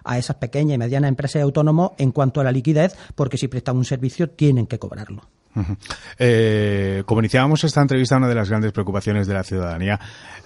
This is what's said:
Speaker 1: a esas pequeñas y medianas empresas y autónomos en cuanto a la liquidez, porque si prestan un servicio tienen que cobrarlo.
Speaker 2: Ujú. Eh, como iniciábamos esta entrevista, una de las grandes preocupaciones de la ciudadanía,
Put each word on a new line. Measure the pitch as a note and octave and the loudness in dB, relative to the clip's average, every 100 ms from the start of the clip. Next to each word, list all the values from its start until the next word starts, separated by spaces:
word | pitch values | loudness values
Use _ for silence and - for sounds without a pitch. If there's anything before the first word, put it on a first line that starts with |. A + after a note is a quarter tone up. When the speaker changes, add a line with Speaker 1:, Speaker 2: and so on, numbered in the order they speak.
Speaker 1:
a | - B2 | -6 -6
esas | B2 - | -4 -6
pequeñas | A#2+ C#3 D3+ C3+ | -4 -2 0 0
y | |
medianas | A#2 C3+ C#3+ | 0 0 0
empresas | B2+ C#3 D#3 | 0 -2 0
y | |
autónomos | C#3+ D3+ D3+ D#3 F#3 - | 0 2 2 2 0 0
en | C3+ | 0
cuanto | D3 C3+ D3+ | 2 0 0
a | |
la | C3+ | 0
liquidez, | C3 B2+ D3+ F3+ - - - | 0 0 2 0 -2 -14 -4
porque | C3+ B2 | -4 -2
si | B2+ | -4
prestan | B2+ - B2+ | -4 -2 -2
un | |
servicio | B2 C3 C3 - E3 | -2 -2 -4 -2 -4
tienen | - D3 B2+ G#2+ | 2 2 4 0
que | A2+ | -6
cobrarlo. | G2 G2 G#2 G2+ - _ _ | -10 -12 -14 -16 -18 _ _
Speaker 2:
Ujú. | A2 F#2 G2 - - - - | -6 -4 -6 -10 -16 -12 0
Eh, | B2 A2+ A2+ G#2+ G#2 G2+ G2 G2 | 2 4 4 2 2 0 0 -2
como | G2 A2 | 0 0
iniciábamos | A2 B2+ C3+ D#3 | 2 2 2 2
esta | D#3+ D3 | 2 2
entrevista, | C#3+ C3 B2+ C3 | 2 2 2 2
una | B2+ | 2
de | |
las | A#2 G2 | 0 0
grandes | G#2+ A2 | 0 0
preocupaciones | G#2 G2 G2 G#2+ G#2 G2 | -2 -4 -2 0 0 0
de | |
la | G2 | -2
ciudadanía, | F#2 F#2+ F2 E2+ F#2+ G#2 - - - - | -2 -4 -4 -2 -2 -2 -6 -18 -20 -14